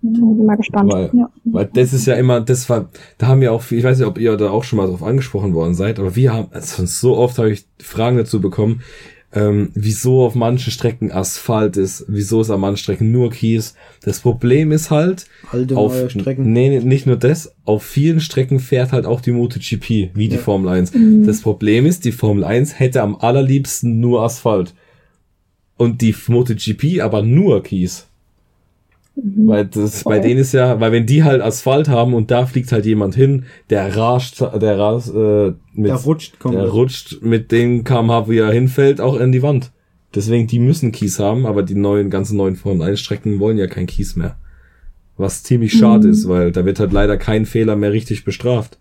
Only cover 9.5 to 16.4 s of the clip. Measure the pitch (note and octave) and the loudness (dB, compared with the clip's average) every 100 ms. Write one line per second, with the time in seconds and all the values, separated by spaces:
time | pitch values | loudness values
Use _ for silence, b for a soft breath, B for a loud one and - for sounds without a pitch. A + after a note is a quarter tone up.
9.5 | G#2 G2+ - G#2+ G#2+ B2+ C3 B2 B2 A2+ | 0 -2 -4 -4 -2 0 2 2 0 0
10.5 | B2+ - - A#2+ B2 G#2+ F#2 F#2+ - - | -2 -4 -4 -4 -4 -6 -4 -6 -8 -4
11.5 | A2 G#2+ F#2+ F#2+ - - G2+ G2 A2+ A2 | 0 0 0 -4 -4 -8 -6 -2 0 0
12.5 | G2 G2 G2+ - F#2+ A2 A#2+ B2 A#2 A2+ | -2 -2 -4 -4 -2 0 2 0 -2 -2
13.5 | A2+ G#2+ b b b - - B2 A#2+ B2 | -2 -4 b b b -8 -2 -2 0 2
14.5 | C3 D#3 D3+ D#3 D3+ E3+ F#3 - b - | 2 2 0 0 0 0 -2 -8 b -10
15.5 | A#2+ B2+ C3 G#2+ B2+ B2+ B2+ G2 C3 | -6 -2 0 0 0 -4 -4 -6 -2